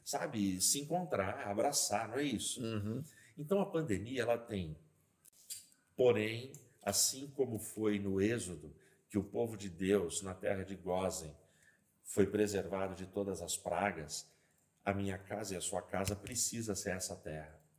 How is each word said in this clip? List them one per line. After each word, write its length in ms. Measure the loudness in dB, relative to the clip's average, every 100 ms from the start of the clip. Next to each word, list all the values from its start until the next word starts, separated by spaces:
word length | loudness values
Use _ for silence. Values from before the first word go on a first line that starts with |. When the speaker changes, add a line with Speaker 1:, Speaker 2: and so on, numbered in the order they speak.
Speaker 1:
sabe, 560 | -4 -2 0 2 2 4
se 180 | 4 2
encontrar, 680 | 0 -2 0 0 0 -2 -2
abraçar, 640 | 2 2 4 2 2 0
não 80 | 0
é 60 |
isso? 380 | 0 0 -2 -4
Speaker 2:
Uhum. 400 | -2 -2 -2 -4 -6 -14 -18 -10
Speaker 1:
Então 220 | 0 2
a 60 | 2
pandemia, 560 | 0 0 0 0 0
ela 160 | 2 2
tem, 400 | 0 -4 -4 -6 -14 _ _ _ -20 -20 -14 -14 -16 _ _ 4
porém, 560 | 6 6 4 -2 -8 -14 -20 _
assim 440 | -2 2 2 0 -6 -2
como 220 | 0 -2
foi 420 | -6 -2 2 2
no 220 | 2 4
Êxodo, 540 | 4 2 -2 -8 -12 -18 -20 _ _
que 80 | -2
o 60 |
povo 320 | 0 0 -2 -2
de 140 | -8
Deus 520 | -2 4 4 4 -4
na 120 | -6
terra 300 | -4 -2 0
de 120 | -2 -6
Gósen 600 | 0 2 2 -2 -6 -14 -20 _ -20 _ _ _
foi 220 | -2 4 4
preservado 680 | 4 2 0 -2 -2 -2 -4
de 100 | -6
todas 360 | -4 -2 -2
as 140 | -4 -4
pragas, 760 | -2 2 2 0 -6 -8 -10 _ _ _ _ _
a 100 | -2
minha 240 | 0 0 -4
casa 360 | -6 -6 -4
e 40 | -4
a 40 |
sua 200 | -4 -4
casa 340 | -2 -2 0 -2
precisa 600 | -4 -2 -2 -2 -2 -2
ser 160 | -2
essa 240 | -2 -4 -8
terra, 440 | -8 -8 -10 -16 _